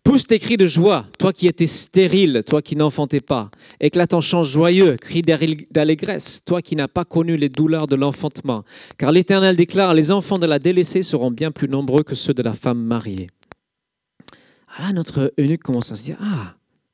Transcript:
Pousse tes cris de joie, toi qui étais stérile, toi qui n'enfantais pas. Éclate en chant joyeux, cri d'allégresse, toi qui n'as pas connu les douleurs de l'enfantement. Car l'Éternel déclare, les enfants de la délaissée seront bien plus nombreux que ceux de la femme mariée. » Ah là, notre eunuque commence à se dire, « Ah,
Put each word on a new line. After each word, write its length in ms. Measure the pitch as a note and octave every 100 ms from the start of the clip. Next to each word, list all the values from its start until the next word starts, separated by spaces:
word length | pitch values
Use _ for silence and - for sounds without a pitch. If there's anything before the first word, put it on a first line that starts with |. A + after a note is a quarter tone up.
Pousse 240 | - C4+ -
tes 120 | A3
cris 200 | G#3 A#3
de 80 | F3+
joie, 400 | D3 G3 D#3+ G2+ -
toi 140 | F#3+
qui 140 | - F3
étais 200 | - E3
stérile, 760 | - - F#3+ F#3 F#3 F3+ A#2+ -
toi 140 | D3+
qui 160 | - D3
n'enfantais 440 | D3+ - C#3+ C#3+
pas. 300 | - C3 G#2 - - -
Éclate 320 | D3 F3 E3+
en 80 | E3+
chant 220 | - F3
joyeux, 540 | D3 D3 E3+ F3+ F3+ B2
cri 260 | - E3+
d'allégresse, 1200 | E3+ D3+ D#3+ D3+ - - D#3 D#3 G3 F3 - -
toi 160 | - F3
qui 160 | - D#3
n'as 120 | C#3
pas 160 | F3
connu 320 | E3+ E3 E3+ D#3+
les 120 | C#3+
douleurs 380 | D3 D#3 D#3+ D3+
de 100 | C3+
l'enfantement. 680 | C#3 C3 D3+ - C3+ A2 - - - -
Car 140 | B2+
l'Éternel 440 | E3+ F3 G3 F#3+ F3
déclare, 380 | F3 F#3+ F#3
les 160 | D#3+ D3+
enfants 280 | G3+ - F#3+
de 60 | E3
la 120 | C#3+
délaissée 440 | E3 F3+ E3+ F#3
seront 280 | E3+ C#3 B2
bien 200 | A#2+ D#3
plus 180 | - C#3+
nombreux 340 | C3+ C3+ C#3+
que 120 | D3+
ceux 200 | C3 -
de 80 | B2+
la 120 | A2+
femme 280 | G#2 B2+ A#2+
mariée. » 460 | A2+ A#2 G#2+ F#2+ F2+ _ - - _ _ _ _ _ _ - - _ _ _ -
Ah 60 |
là, 100 | F#3
notre 400 | F#3 E3 D3 C3+ -
eunuque 240 | C#3+ D#3+
commence 300 | - B2 -
à 40 | G#2+
se 80 |
dire, « 140 | C3 -
Ah, 360 | G#3 D#3 F#2 - _ _ _